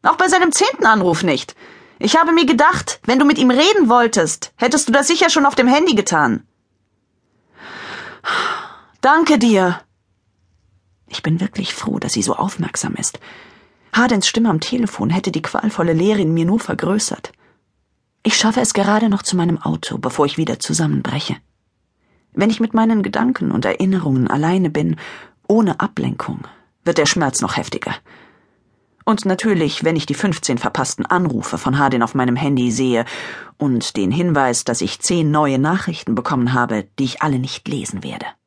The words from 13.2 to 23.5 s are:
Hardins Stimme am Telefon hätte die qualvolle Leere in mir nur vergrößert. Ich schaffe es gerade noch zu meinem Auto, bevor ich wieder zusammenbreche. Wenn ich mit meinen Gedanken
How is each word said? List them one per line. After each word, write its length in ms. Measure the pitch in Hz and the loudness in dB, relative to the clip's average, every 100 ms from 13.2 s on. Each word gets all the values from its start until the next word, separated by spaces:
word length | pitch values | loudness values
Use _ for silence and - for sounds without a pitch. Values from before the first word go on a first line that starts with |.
| - - - - _ _ _ | -20 -20 -20 -20 _ _ _
Hardins 340 | 220 240 220 - | 0 2 2 0
Stimme 220 | 240 233 | 0 2
am 120 | 160 | 0
Telefon 500 | - 247 226 - 202 | -2 -4 -4 -4 -2
hätte 200 | 175 190 | -2 -2
die 120 | 160 | -4
qualvolle 500 | - - 214 - 170 | -4 -4 -4 -2 0
Leere 280 | 160 190 208 | 2 2 2
in 120 | 165 | 0
mir 140 | 165 165 | 0 0
nur 140 | 220 | 0
vergrößert. 720 | - 170 160 208 - - - _ _ _ _ _ _ _ _ _ | -2 -4 -2 -2 -2 -8 -12 _ _ _ _ _ _ _ _ _
Ich 120 | 220 - | -2 2
schaffe 240 | 220 220 | 2 2
es 140 | 226 | 0
gerade 340 | - 196 214 220 | 0 2 2 2
noch 140 | 196 | 0
zu 140 | - 185 | -2 0
meinem 220 | 170 165 | 0 0
Auto, 340 | - 156 - 120 | -2 -4 -6 -6
bevor 300 | 127 - 143 | -6 0 -2
ich 100 | 151 | 0
wieder 220 | 160 - | -4 -4
zusammenbreche. 800 | - 160 156 143 127 131 - - _ _ _ _ _ _ _ _ _ | -2 0 0 -2 -2 -6 -6 -8 _ _ _ _ _ _ _ _ _
Wenn 180 | - 202 | 0 0
ich 100 | 220 | 0
mit 140 | 226 | 0
meinen 280 | 226 220 220 | 2 2 2
Gedanken 500 | 196 202 240 262 - | 0 0 -2 0 -2